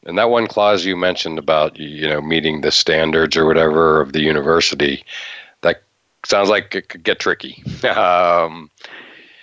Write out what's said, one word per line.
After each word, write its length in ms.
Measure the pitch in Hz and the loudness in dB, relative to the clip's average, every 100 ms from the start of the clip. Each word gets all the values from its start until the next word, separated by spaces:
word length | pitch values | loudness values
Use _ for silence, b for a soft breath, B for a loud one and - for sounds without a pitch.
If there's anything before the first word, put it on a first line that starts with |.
| - | -4
And 120 | 90 | 0
that 120 | 117 | 2
one 180 | 120 110 | 2 0
clause 380 | - 104 104 90 | 2 2 2 0
you 100 | 90 | 0
mentioned 420 | 90 87 - 80 | -2 -2 -6 -6
about, 400 | 76 78 76 - | 0 2 2 -2
you 300 | 78 76 76 | -14 -6 -4
know, 140 | 76 | -2
meeting 400 | 73 80 78 78 | 0 0 0 -2
the 100 | 76 | 0
standards 640 | - - 80 80 80 80 82 | 0 0 2 2 2 0 2
or 100 | 78 | 2
whatever 540 | 78 80 78 82 78 | 4 2 4 4 4
of 140 | 71 | 2
the 80 | 76 | 0
university, 800 | 76 76 71 82 82 71 73 69 - B B B B B | 0 0 2 2 0 -2 -2 -4 -10 B B B B B
that 220 | - - _ _ _ _ - | -4 -4 _ _ _ _ -2
sounds 240 | 104 101 | 0 2
like 240 | 104 98 | 0 0
it 160 | 98 - | -10 -10
could 140 | 90 | -10
get 160 | 85 92 | -6 -2
tricky. 440 | - - - - - | -2 -4 -8 -14 -14
<laughs> 140 | - | -6
Um, 840 | 127 104 92 87 90 87 82 82 78 _ B B B B B B | -2 0 2 2 4 2 0 -6 -20 _ B B B B B B